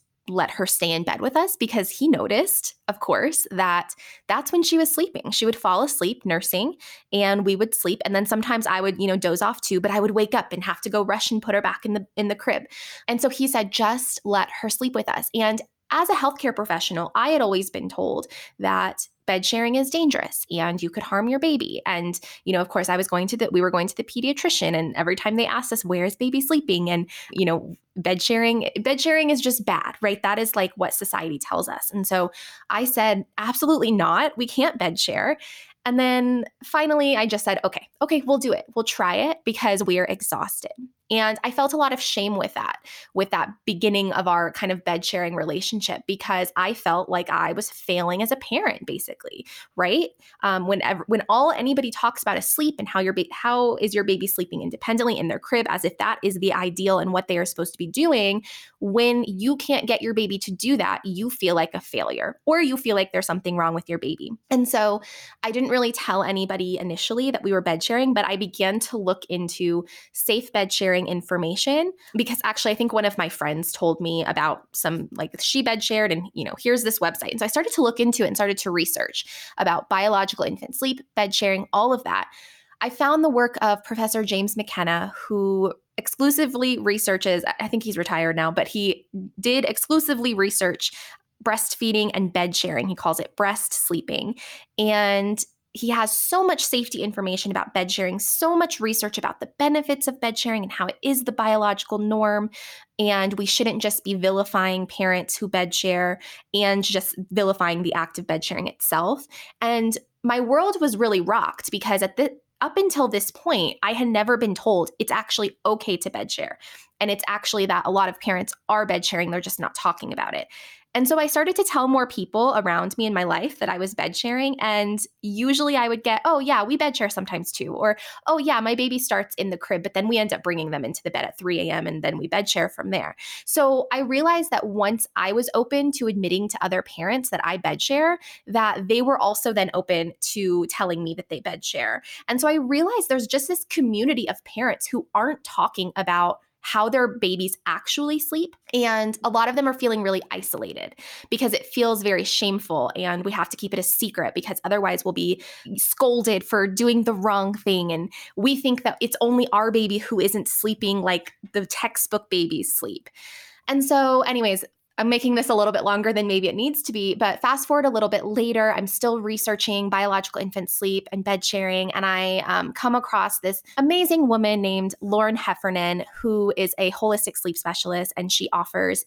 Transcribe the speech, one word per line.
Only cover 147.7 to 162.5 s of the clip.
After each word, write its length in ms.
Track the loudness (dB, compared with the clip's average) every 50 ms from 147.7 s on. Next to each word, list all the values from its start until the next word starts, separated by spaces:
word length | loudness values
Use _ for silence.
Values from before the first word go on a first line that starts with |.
| -4 -4 -4 -4 -2 -2 0 0 0 -2
sleep. 380 | -2 -2 -2 -2 -2 -4 -6 _ _ -2
And 460 | 0 2 2 2 2 2 0 0 -2 -2
a 60 | -2 0
lot 220 | 2 2 2 2
of 40 | 2
them 140 | 2 2 0
are 60 | 0
feeling 280 | 2 0 0 2 2
really 200 | 0 0 0 0 -2 -6
isolated 640 | -10 -8 -6 -6 -6 -6 -6 -8 -10 -10 -12 -14 -14 -18 -18 -18 -18 -12 -6 -4
because 240 | -2 0 2 2
it 140 | 0 0 -4
feels 360 | -2 0 2 2 2 2 2
very 220 | 2 2 2 2 2
shameful 680 | 0 0 0 0 0 0 -2 -2 -2 0 0 0 0 -2
and 260 | -4 -4 -2 -2 -2
we 100 | -4 -4
have 180 | -2 -4 -4 -4
to 60 | -6 -8
keep 160 | -8 -6 -4
it 40 | -2
a 40 |
secret 520 | -2 0 0 0 -2 -2 -2 -2 -4 -2 -2
because 280 | -4 -6 -6 -8 -6 -2
otherwise 400 | 0 0 2 2 0 0 -2 -2
we'll 80 | -4
be 300 | -2 -2 0 0 -2 -2 -6 -16 -20 -18 -14 -10 -4
scolded 640 | -2 -2 0 2 4 4 4 4 4 2 2 0 0
for 240 | 0 0 0 2 2
doing 380 | 2 2 2 4 4 4 4 4
the 80 | 2
wrong 400 | 0 0 2 2 2 2 0 0
thing. 400 | -2 -2 0 0 2 2 0 -2
And 180 | -2 -4 -4 -8 -10 -14 -18 -12 -4
we 220 | 0 2 2 2
think 260 | 2 2 0 0 2
that 140 | 0 -2 -2 -2
it's 140 | -2 -2 0 2
only 260 | 2 4 4 4 4 4
our 180 | 4 2 4 4
baby 280 | 2 2 2 2 0 -2
who 200 | -2 -2 0 2
isn't 300 | 2 2 2 0 -4 -4
sleeping 540 | -2 -2 -2 -2 -2 -2 -2 0 0 0
like 320 | 0 0 0 -2 -4 -8 -20 _ -12 -6
the 140 | -4 -4 -4
textbook 640 | -4 -6 -4 -4 -4 -2 -2 -2 0 -2 -2 -2 0
babies 440 | 0 0 0 0